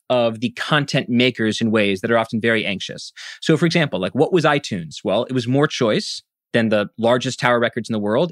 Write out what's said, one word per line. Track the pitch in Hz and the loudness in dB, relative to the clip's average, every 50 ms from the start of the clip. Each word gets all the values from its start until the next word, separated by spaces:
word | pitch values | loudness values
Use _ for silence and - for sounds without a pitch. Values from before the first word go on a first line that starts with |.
| _ - | _ -2
of | 127 123 117 117 113 110 | 0 2 2 0 0 -2
the | 123 113 | -4 -6
content | - - - - 156 147 139 - - 135 104 - | -4 -4 -4 0 0 0 0 0 -2 -2 -2 0
makers | 123 120 123 127 117 - 113 110 104 - | 2 2 4 2 2 0 -2 -2 0 0
in | 117 110 | 0 0
ways | 107 110 104 101 98 95 | 2 2 2 2 0 -2
that | - 113 | -2 0
are | 117 113 | 0 0
often | 113 - - 110 | 0 0 -4 -2
very | 101 117 113 107 82 | 0 0 0 0 -2
anxious. | 95 98 - - - - - - - - - - - - - | -4 -6 -6 -8 -10 -12 -12 -14 -16 -16 -16 -18 -16 -16 -6
So, | - - 160 - | 0 0 2 2
for | 170 | 2
example, | 170 170 175 151 135 - 92 | 2 2 2 2 0 0 -2
like, | 92 87 - | -4 -2 0
what | 123 156 - | 0 0 2
was | 190 175 147 | 2 2 2
iTunes? | 156 147 147 - - 117 87 82 80 - - - | 4 2 2 0 -4 -6 -6 -6 -8 -12 -8 -4
Well, | 104 92 - - | -2 -2 -2 -2
it | - 127 | -2 -2
was | 131 113 120 | -4 -2 0
more | 127 139 151 | 2 2 2
choice | 160 - - 127 107 110 185 - - - - - _ _ _ _ _ - | 2 0 0 0 0 0 0 -2 -6 -10 -12 -14 _ _ _ _ _ 0
than | 120 113 107 | 0 2 2
the | 107 104 101 - _ - | 2 2 0 -2 _ -2
largest | 110 117 127 127 120 131 120 - | 2 2 2 2 0 -2 -6 -2
tower | - 123 120 120 | 0 2 2 2
records | 117 113 - 120 110 - | 2 0 -2 -4 -6 -4
in | 117 | -4
the | 107 | -4
world | 104 104 107 131 175 170 | -2 0 0 0 0 0